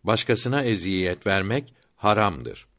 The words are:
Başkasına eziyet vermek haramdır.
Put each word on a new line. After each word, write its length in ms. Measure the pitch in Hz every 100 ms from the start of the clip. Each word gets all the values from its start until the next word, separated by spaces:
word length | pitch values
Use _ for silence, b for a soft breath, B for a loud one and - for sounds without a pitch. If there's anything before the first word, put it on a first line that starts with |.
Başkasına 600 | - 110 - 117 123 139
eziyet 640 | 127 104 90 95 92 90 104
vermek 460 | 98 95 127 135 b b _
haramdır. 720 | 104 104 104 73 58 - -